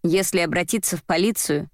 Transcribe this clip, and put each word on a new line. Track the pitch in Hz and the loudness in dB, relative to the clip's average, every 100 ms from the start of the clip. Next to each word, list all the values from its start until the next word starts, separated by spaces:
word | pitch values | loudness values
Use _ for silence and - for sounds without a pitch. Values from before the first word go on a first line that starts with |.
Если | 170 185 190 185 | 2 2 2 0
обратиться | 170 175 175 226 - 170 | 0 -2 0 -2 -2 -6
в | |
полицию | - 170 208 208 - 147 156 | -2 2 2 0 -2 -2 -4